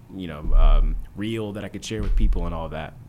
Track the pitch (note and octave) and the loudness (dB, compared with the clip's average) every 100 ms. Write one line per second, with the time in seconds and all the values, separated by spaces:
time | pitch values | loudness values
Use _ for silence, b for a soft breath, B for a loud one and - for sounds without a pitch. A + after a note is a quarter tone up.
0 | - F#2+ F2 D2+ D2+ - - C2 - - | -18 -12 -12 -8 2 6 8 6 4 -2
1 | - - G#2+ A2+ G#2+ G2+ G2 G2+ - A2 | -8 -8 -8 -6 -8 -10 -12 -12 -8 -6
2 | F#2 - G#2 F2+ E2+ E2 D#2+ D#2 D2+ - | 0 2 2 2 -2 -6 -8 -10 -12 -16